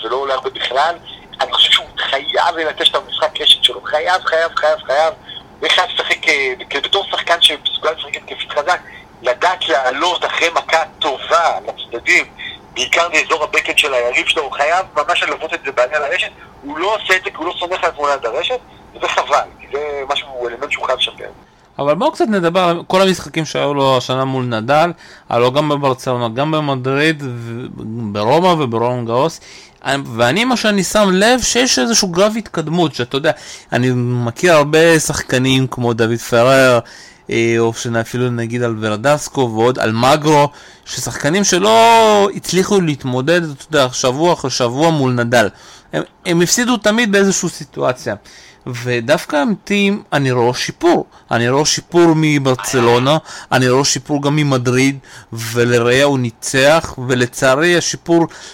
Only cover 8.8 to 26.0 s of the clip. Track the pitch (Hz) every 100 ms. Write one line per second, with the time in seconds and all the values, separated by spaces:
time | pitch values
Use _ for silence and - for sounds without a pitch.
8.8 | - - - - 120 123 180 180 160 143
9.8 | 127 139 175 165 135 - 165 170 - 160
10.8 | 151 - 151 123 - 165 156 113 - -
11.8 | - 120 - 175 - - - - - 170
12.8 | - 170 170 156 156 156 151 156 160 151
13.8 | 147 123 120 143 165 160 135 - 147 180
14.8 | 185 - - 175 165 147 160 170 135 131
15.8 | 123 151 143 185 214 - - - - 151
16.8 | 190 214 - 185 196 - 165 175 175 180
17.8 | 170 147 143 139 113 139 175 247 - -
18.8 | - - - 185 - 143 104 - - 139
19.8 | 147 143 135 143 139 127 120 117 147 -
20.8 | - 123 - - 101 - - _ _ -
21.8 | 143 165 294 - 233 196 170 185 175 170
22.8 | - 185 190 175 147 160 151 139 139 143
23.8 | 135 127 - 131 135 131 123 110 117 151
24.8 | 175 165 - - - 120 127 143 151 143
25.8 | 139 127